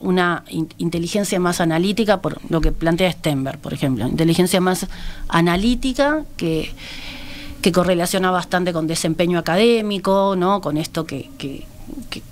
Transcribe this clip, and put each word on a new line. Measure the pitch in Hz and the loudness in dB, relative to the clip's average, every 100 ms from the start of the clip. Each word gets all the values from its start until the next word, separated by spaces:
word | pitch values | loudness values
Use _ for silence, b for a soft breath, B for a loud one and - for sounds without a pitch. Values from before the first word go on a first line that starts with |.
una | 190 185 175 165 - | 0 2 2 0 -4
in-, | 170 160 - | -6 -6 -4
inteligencia | 165 170 170 208 196 185 | -2 -2 -2 -2 0 2
más | 180 170 | 2 2
analítica, | 165 160 190 202 214 190 | 2 2 2 2 2 2
por | - - - | 0 -6 -2
lo | 165 | 2
que | 151 | 2
plantea | - 165 170 185 | 2 2 4 2
Stenberg, | - 156 139 135 - | 0 -2 0 -2 -6
por | - | -8
ejemplo, | 143 143 120 117 | -2 0 0 0
inteligencia | 151 165 160 180 190 | 2 4 4 4 4
más | 185 180 190 B B B B | 2 0 -4 B B B B
analítica | 165 175 175 226 247 262 254 285 311 294 - | 2 4 4 2 2 0 2 2 2 -4 -6
que, | 165 160 156 - B B B B B B B B | -2 -2 -4 -10 B B B B B B B B
que | 196 | 2
correlaciona | 180 175 175 180 190 185 | 2 2 2 0 0 0
bastante | 180 170 180 180 | 0 0 -2 0
con | 170 156 | -2 -2
desempeño | 160 170 160 175 175 | -2 -2 0 2 2
académico, | 160 175 233 226 214 196 190 196 196 190 | 2 4 4 4 0 -2 2 2 2 2
¿no? | 180 202 | 2 0
Con | 151 151 | 0 -2
esto | 156 165 | -2 -6
que, | 160 135 - - | -6 -8 -10 -10
que, | 139 - - - - - - | -10 -10 -14 -16 -14 -12 -12
que | - - | -12 -14